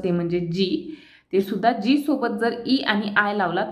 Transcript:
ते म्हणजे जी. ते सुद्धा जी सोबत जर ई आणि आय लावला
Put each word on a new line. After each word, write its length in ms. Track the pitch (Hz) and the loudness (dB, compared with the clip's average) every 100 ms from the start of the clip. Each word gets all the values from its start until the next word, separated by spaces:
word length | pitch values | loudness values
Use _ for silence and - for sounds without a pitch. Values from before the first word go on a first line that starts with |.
ते 60 | 185 | 0
म्हणजे 300 | 175 170 175 | 0 0 -2
जी. 560 | 170 180 190 311 - - - - _ | -2 0 0 -2 -6 -14 -18 -20 _
ते 80 | 190 | 0
सुद्धा 320 | 196 196 226 | 0 0 0
जी 260 | 233 214 285 | 2 2 2
सोबत 300 | 302 285 233 208 | 2 0 0 0
जर 140 | 233 - - | -2 -2 0
ई 100 | 269 | 0
आणि 380 | - 208 208 202 | 2 -2 0 0
आय 200 | 208 208 | 0 2
लावला 280 | 175 175 220 | 0 0 -2